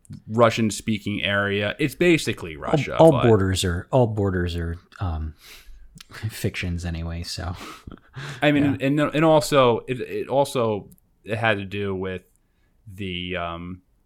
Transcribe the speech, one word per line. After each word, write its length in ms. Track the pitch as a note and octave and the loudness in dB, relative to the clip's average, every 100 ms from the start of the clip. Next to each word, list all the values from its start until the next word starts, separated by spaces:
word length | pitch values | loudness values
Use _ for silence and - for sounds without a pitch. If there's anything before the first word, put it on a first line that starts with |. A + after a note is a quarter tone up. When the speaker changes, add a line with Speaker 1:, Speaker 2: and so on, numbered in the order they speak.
| _ - - | _ -20 -6
Speaker 1:
Russian-speaking 960 | A2 A#2 A2+ A2 - - G#2+ G2 G2+ | 4 4 4 0 -2 -4 -4 -4 -4
area. 540 | F2+ G2+ G2+ G2+ G#2 - | -2 0 0 0 -2 -2
It's 160 | D3+ | -4
basically 640 | - F3 D#3+ - G#2 F2 D2+ | 0 2 2 0 -6 -8 -10
Speaker 2:
all, 60 | |
Speaker 1:
Russia, 340 | C#2+ C#3+ A#2 A#1+ | -2 -2 -2 6
Speaker 2:
all 140 | E3 | 6
Speaker 1:
but 100 | C#3 A#2+ | 8 6
Speaker 2:
borders 360 | G#2+ F#2+ F#2+ | 4 4 2
are, 220 | F#2+ F2 - | 0 -2 0
all 160 | C3+ A#2 | 2 2
borders 480 | G#2+ G2 F#2 F2 E2+ | 2 0 0 -2 -2
are, 200 | E2 E2+ - - | -4 -6 -12 -8
um, 360 | G2 D#2+ D#2 - - - - - - - - | -6 -4 -6 -10 -20 -20 -20 -20 -20 -20 -20
<laughs> 0 | - A2 | -10 -10
fictions 560 | - G#2+ - F#2 E2+ | -6 -6 -4 -6 -4
anyway. 380 | F2 E2 E2+ E2 | -6 -6 -8 -8
So, 320 | E2+ - E2+ F2 - - - - _ - C#3 - | -10 -8 -8 -10 -12 -16 -18 -20 _ -16 -14 0
Speaker 1:
I 80 | D3+ | 2
mean, 140 | D3 | 4
Speaker 2:
yeah. 220 | C#3+ C3+ C3+ | 2 2 0
Speaker 1:
and, 140 | D3 | 2
and 240 | D3 D3+ | 0 2
also 600 | D#3+ D#3 D3 D3 B2+ A2+ - | 4 4 4 4 4 2 -2
it, 140 | B2+ | -8
it 280 | - G#2 - | -6 -6 -2
also, 640 | C3 C#3 C3+ A2+ G#2 - - _ _ | 0 0 0 0 -2 -6 -20 _ _
it 160 | F#2+ G#2+ | -8 -2
had 200 | A2+ G#2 | 0 0
to 60 | |
do 300 | G2 G2+ G2+ | -4 -6 -4
with 280 | F#2+ F#2+ F#2 - _ _ _ _ _ - | -4 -6 -8 -12 _ _ _ _ _ -20
the, 440 | F#2+ G2 F2 F2+ F2+ | -10 -6 -6 -6 -6
um, 460 | E2+ E2+ F2 F2+ _ _ | -6 -8 -10 -14 _ _